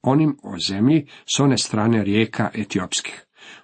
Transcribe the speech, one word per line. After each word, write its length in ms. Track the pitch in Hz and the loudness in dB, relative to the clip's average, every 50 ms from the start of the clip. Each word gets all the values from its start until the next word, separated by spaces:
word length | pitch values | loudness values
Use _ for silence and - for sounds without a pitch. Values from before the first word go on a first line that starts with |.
onim 360 | - 123 135 151 156 151 139 - - | -2 0 2 2 2 2 0 -4 -8
o 120 | 104 98 - - 98 | -12 -8 -6 -6 -4
zemlji 380 | 98 98 110 135 156 160 147 - - - - - - | -2 2 2 4 4 2 0 -4 -10 -16 -10 -4 0
s 40 | - | 2
one 180 | 143 139 127 104 | 2 2 2 2
strane 460 | - - - 107 104 117 117 110 101 | 0 -2 -2 0 2 2 2 2 2
rijeka 460 | 101 101 107 110 110 - - 110 - - | 2 2 0 0 0 -2 -2 -4 -4 -4
etiopskih. 720 | 113 104 - - 101 90 78 - - - - - - - _ _ _ - - - - | -6 -6 -4 -4 -4 -4 -4 -6 -6 -8 -8 -12 -16 -20 _ _ _ -20 -20 -20 -20